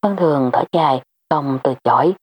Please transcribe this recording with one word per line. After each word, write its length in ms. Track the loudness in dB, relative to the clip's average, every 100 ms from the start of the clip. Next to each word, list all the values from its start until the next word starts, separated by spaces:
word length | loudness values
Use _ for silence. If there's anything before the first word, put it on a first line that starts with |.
Vân 140 | -2 0
Thường 340 | 0 2 0
thở 120 | 0 -2
dài, 300 | 0 0 -2 -6 _ _
không 280 | -4 -2 -4
từ 120 | -4 -2
chối 300 | 0 2 0 -2